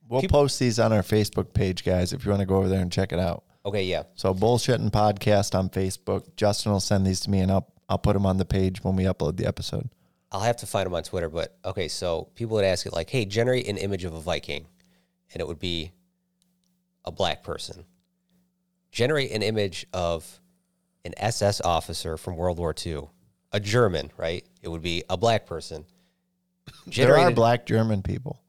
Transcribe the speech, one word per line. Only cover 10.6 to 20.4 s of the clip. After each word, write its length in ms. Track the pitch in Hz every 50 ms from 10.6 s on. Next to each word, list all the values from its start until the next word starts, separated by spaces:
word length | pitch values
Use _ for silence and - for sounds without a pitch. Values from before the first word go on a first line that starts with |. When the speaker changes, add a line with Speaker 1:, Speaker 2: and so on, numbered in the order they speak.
| - 101
Speaker 2:
find 180 | - 101 95
'em 80 | 92 87
on 100 | 85 82
Twitter, 260 | - - 92 85 80
but, 280 | 76 85 80 - _ _ _
okay, 220 | 95 92 - 90 80
so 420 | - - 95 87 85 80 65 _ _
people 200 | - 117 110 110
would 100 | 107 98
ask 200 | 95 92 87 -
it, 80 | - 87
like, 160 | 85 82 -
"Hey, 160 | - 131 110
generate 420 | 98 98 110 117 127 127 127 - -
an 100 | 104 92
image 260 | - 101 101 90 90
of 100 | 90 80
a 60 | 80
Viking," 460 | 76 87 85 78 - - 73 71 78 - _ _ _ _ _ _ _ _ _ _ _ _
and 100 | - 87
it 60 | 85 67
would 120 | 82 78
be 320 | - 90 85 82 78 87 - _ _ _ _ _ _ _ _ _ _ _ _ _ _ _ _ _ _ _ _ _ _
a 60 | 90
black 320 | 82 - 98 85 78 - _
person. 420 | - 82 - - - - - - _ _ _ _ _ _ _ _ _ _ _ _ _ _ _ _ _ _ _ _ _
"Generate 400 | - - 117 127 156 147 135 -
an 100 | - 110
image 460 | 104 104 110 110 101 98 85 - - _ -
of 480 | 92 87 85 85 82 - - - _